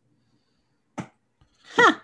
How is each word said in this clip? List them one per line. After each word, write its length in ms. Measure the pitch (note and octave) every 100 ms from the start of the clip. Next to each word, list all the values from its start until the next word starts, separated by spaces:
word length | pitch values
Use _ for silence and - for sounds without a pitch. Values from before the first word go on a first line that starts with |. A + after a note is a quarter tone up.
| _ _ _ _ _ _ _ _ _ - - _ _ _ _ _ - -
Huh. 180 | A#4 -